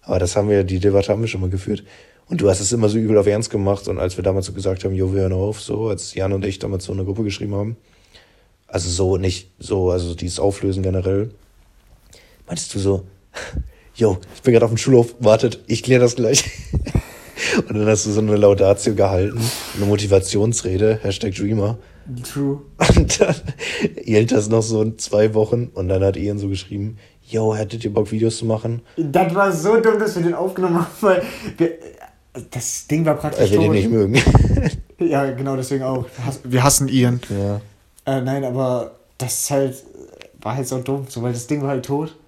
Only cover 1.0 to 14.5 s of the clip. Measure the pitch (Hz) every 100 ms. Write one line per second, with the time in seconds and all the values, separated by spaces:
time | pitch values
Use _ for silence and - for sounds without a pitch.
1 | 98 101 113 98 92 95 110 104 - -
2 | _ _ _ 175 101 92 98 120 107 110
3 | 110 107 101 104 113 104 98 101 - 90
4 | 90 92 95 95 95 95 95 92 98 95
5 | 92 98 95 92 101 107 - 104 110 95
6 | - - 95 98 101 92 107 95 - 98
7 | 95 98 107 98 107 101 104 113 _ _
8 | _ - _ _ _ _ _ 92 90 85
9 | 92 95 92 90 - _ - 101 90 90
10 | 87 85 87 - 101 98 98 95 95 92
11 | 92 98 110 - _ _ _ _ _ _
12 | _ - _ _ - 165 - 107 98 95
13 | - _ _ - - - - - - -
14 | 110 92 - - -